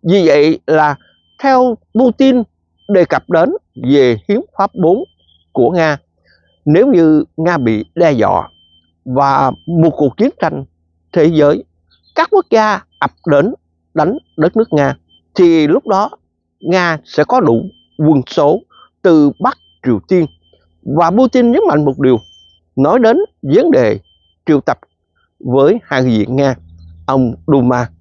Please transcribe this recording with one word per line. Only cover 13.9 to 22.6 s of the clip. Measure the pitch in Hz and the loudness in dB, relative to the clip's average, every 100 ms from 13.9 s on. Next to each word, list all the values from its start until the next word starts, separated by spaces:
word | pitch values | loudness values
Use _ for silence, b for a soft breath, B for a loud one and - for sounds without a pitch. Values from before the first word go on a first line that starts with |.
đánh | - 156 269 _ - | -4 -4 -4 _ -4
đất | 160 220 | -2 -2
nước | 226 | -2
Nga, | 151 139 135 _ _ _ | -2 -2 -4 _ _ _
thì | - 175 165 147 | 0 2 2 0
lúc | 202 - | -2 -2
đó | 196 214 - _ _ _ _ | -4 -4 -8 _ _ _ _
Nga | 123 185 175 156 | -4 -2 -2 -6
sẽ | _ - | _ -4
có | 151 254 | 0 0
đủ | 160 117 190 _ _ - | 2 0 -4 _ _ -4
quân | 151 147 123 | 0 0 -2
số | - 147 185 _ b b _ | -2 0 -2 _ b b _
từ | 185 160 147 - | 0 2 2 0
Bắc | 226 - _ _ | -6 -6 _ _
Triều | 131 110 - | -4 -4 -2
Tiên. | 185 160 _ _ _ _ _ | -2 -2 _ _ _ _ _
Và | - 143 170 | -8 -2 0
Putin | 196 262 254 240 | 2 0 2 0
nhấn | 262 415 | 2 0
mạnh | 151 | 0
một | 143 131 | -2 -2
điều, | 135 120 - _ _ _ | 0 0 -4 _ _ _